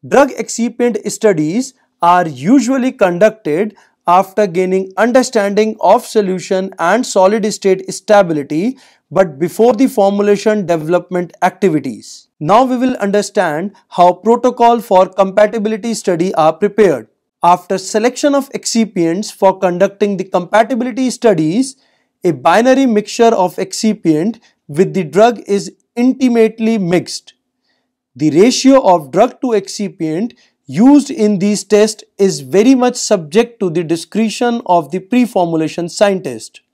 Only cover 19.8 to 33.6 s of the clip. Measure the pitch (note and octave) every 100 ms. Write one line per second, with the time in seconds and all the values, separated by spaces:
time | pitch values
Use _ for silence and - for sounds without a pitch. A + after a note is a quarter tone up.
19.8 | G3 G3 G#3 G3 F#3+ F#3 F3 G#3 A3 B3
20.8 | B3+ A3 C4 - A#3 F3+ D#3 F#3+ C4 -
21.8 | _ _ _ _ F3+ C#3+ C3+ F3+ B3 C4
22.8 | C4+ G#3 G#3 - A3+ A3 F3+ - F#3+ -
23.8 | A3 G#3+ - D3+ F#3 A3+ _ _ _ D3
24.8 | F3+ D#3 E3 D#3 A3+ A3 - G3+ F3 _
25.8 | _ - B3 B3+ C4 A#3 A3 A3 A3 A3+
26.8 | F3+ F3 A2+ - _ _ _ _ _ _
27.8 | _ _ _ B2 D3+ D3 A3 A#3 C4 C4+
28.8 | - F3 C#3+ D#3+ B3 - B3+ A3 G3 -
29.8 | G3+ D#3 D#3+ D#3 A#3 - _ _ _ C3+
30.8 | B3 D4 C#4 - G#3+ G3+ G3+ G#3 - G#3
31.8 | G#3+ - - _ G3 D#3 B2+ E3 A#3 C4+
32.8 | B3 B3 - G#3 D#3 F3 A#3 _